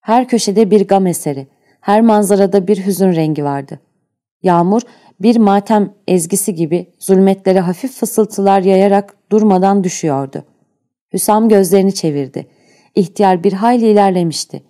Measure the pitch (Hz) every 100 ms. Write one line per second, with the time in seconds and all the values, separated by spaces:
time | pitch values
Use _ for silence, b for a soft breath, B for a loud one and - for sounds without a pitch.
0 | - 233 247 233 - 196 220 208 196 196
1 | 190 165 - 139 135 _ _ _ - 208
2 | 226 208 202 196 196 196 180 202 190 175
3 | 190 165 156 151 143 139 139 - _ _
4 | _ _ _ _ 185 170 170 220 240 b
5 | b _ 202 233 208 202 202 214 202 _
6 | - 180 165 196 - 165 165 175 175 _
7 | - 190 190 190 190 190 175 180 262 -
8 | 233 - 208 - 196 196 185 190 202 196
9 | 202 _ _ 214 214 185 196 202 185 -
10 | 165 135 135 - - _ _ _ _ _
11 | _ 196 - 214 226 208 190 196 190 190
12 | 165 143 131 - - b b b b -
13 | 180 - 196 185 185 190 233 247 226 208
14 | 196 180 170 143 - 139 _